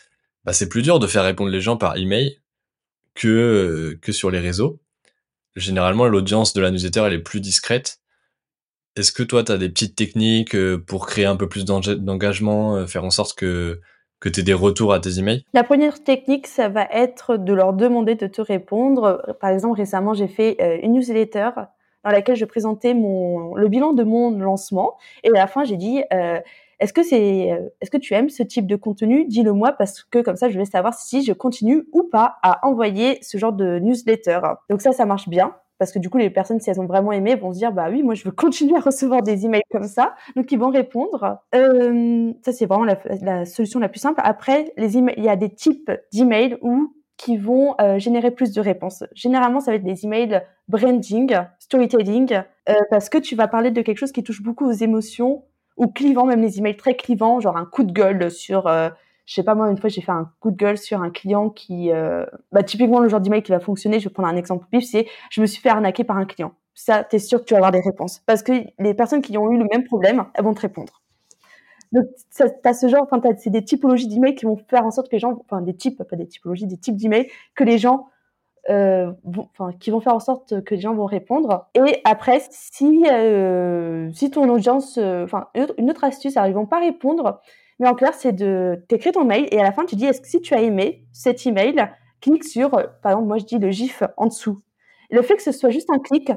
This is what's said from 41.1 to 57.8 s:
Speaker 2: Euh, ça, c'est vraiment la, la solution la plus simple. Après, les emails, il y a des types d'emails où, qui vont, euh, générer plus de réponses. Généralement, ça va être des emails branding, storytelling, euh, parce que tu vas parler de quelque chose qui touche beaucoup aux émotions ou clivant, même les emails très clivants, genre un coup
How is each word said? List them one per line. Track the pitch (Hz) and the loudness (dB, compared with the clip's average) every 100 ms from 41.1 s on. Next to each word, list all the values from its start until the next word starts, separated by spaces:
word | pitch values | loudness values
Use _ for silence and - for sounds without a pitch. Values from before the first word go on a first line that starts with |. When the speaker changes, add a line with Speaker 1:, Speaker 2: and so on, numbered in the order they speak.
| 294 - 202 _ | -4 -6 -6 _
Speaker 2:
Euh, | 254 262 254 240 240 233 233 226 226 | 4 6 4 4 2 2 0 -2 -4
ça, | - | -6
c'est | 247 202 | -4 0
vraiment | 202 | 2
la, | 226 196 - 196 | 2 0 -4 -6
la | 190 180 | -4 -4
solution | 175 - 214 247 | -4 -4 -4 -2
la | 196 | -4
plus | - | -2
simple. | 285 320 | -4 0
Après, | - 214 - 277 311 - | 0 -2 0 0 0 -4
les | 220 240 | 0 2
emails, | 247 - | 2 2
il | |
y | 214 | 0
a | 196 | 0
des | 208 | -2
types | - 311 285 - - - | -2 -2 0 -4 -8 -4
d'emails | 202 247 214 254 240 | 2 4 4 2 -2
où, | 240 254 302 - _ - | -2 0 -2 -6 _ -10
qui | - 220 | -4 -2
vont, | 202 254 277 269 | 2 2 2 2
euh, | 208 196 | 2 2
générer | 214 233 247 | 0 0 0
plus | 247 247 | 0 -2
de | 202 | 0
réponses. | 202 185 185 190 - | -2 -2 -6 -12 -16
Généralement, | - 247 254 247 262 | -6 0 2 2 0
ça | 277 | 0
va | 220 | -2
être | |
des | 185 185 | -2 -6
emails | 214 214 233 190 - _ - | -4 -2 0 -2 -4 _ -4
branding, | 208 247 247 - 214 262 196 180 _ | 0 2 2 0 0 2 0 -2 _
storytelling, | - 262 240 240 196 226 262 202 - _ - | -2 0 2 2 2 0 0 -2 -4 _ 0
euh, | 208 208 | 2 2
parce | 208 202 | 0 2
que | 311 | -2
tu | 302 | 0
vas | 226 214 | -2 0
parler | 226 240 | 0 0
de | 233 | 0
quelque | 226 208 | -2 -4
chose | 277 | -6
qui | 247 | -6
touche | 214 202 | -8 -8
beaucoup | 214 233 269 | -8 -4 -2
aux | |
émotions | 214 226 220 220 - 247 277 _ _ _ - | 0 0 0 -4 -2 -2 -2 _ _ _ -2
ou | 240 | -2
clivant, | - 285 247 | 2 2 4
même | 254 233 | 4 2
les | 226 190 | 0 0
emails | 208 208 | -4 -2
très | 269 | -2
clivants, | 254 - 214 220 247 | -2 -2 0 2 2
genre | 202 170 | 0 -2
un | 175 | -4
coup | - | -2